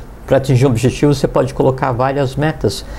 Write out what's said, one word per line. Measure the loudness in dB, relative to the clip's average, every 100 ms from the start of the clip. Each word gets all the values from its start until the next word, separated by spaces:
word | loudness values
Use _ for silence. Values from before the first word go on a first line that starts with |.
| -16 -10 0
pra | 0
atingir | 4 4 4
um |
objetivo, | 2 0 2 2
você | 2 0
pode | 0 -2
colocar | 0 -2 0 -2
várias | 0 0 0 -2 0
metas. | -2 0 -2 -2 -10